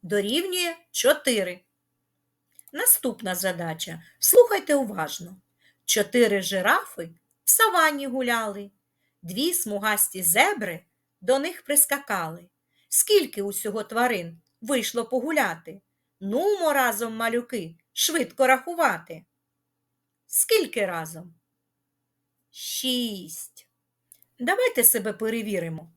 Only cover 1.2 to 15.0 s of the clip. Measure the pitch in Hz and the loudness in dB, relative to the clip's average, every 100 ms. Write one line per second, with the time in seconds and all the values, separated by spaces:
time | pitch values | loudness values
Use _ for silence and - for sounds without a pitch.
1.2 | 277 226 180 180 _ _ _ _ _ _ | 0 0 -2 -8 _ _ _ _ _ _
2.2 | _ _ _ _ - 294 494 - 262 214 | _ _ _ _ -16 -4 2 2 0 -4
3.2 | 208 180 190 175 170 160 - 165 - _ | -6 -4 -4 -4 -6 -6 -10 -12 -18 _
4.2 | - 453 480 403 - 285 240 196 156 - | 6 8 8 6 2 2 2 -4 -6 -6
5.2 | 175 185 _ _ _ _ - - 208 247 | -14 -18 _ _ _ _ -2 0 2 4
6.2 | 226 202 175 190 185 339 - - 165 - | 4 4 -2 -2 2 2 0 -12 -14 -14
7.2 | _ _ - - 440 359 320 294 277 247 | _ _ 0 4 4 6 2 2 -4 -4
8.2 | 247 233 220 202 202 _ _ _ _ _ | 0 0 -2 -8 -14 _ _ _ _ _
9.2 | 170 185 311 339 220 202 214 208 - 190 | -10 -2 -2 -2 -4 -4 -2 0 -2 -2
10.2 | 180 185 349 392 202 170 _ _ _ _ | 0 4 4 2 -6 -8 _ _ _ _
11.2 | 180 269 294 349 - 285 - 277 277 196 | -2 0 0 -8 -2 2 2 0 -4 -4
12.2 | 160 165 - _ _ _ _ - - 415 | -4 -8 -18 _ _ _ _ -2 4 4
13.2 | 285 - 202 202 220 208 - 220 247 214 | 4 -4 -6 -4 -6 -6 -4 0 0 0
14.2 | 170 165 _ _ 220 262 208 233 | -6 -14 _ _ -2 -2 0 -4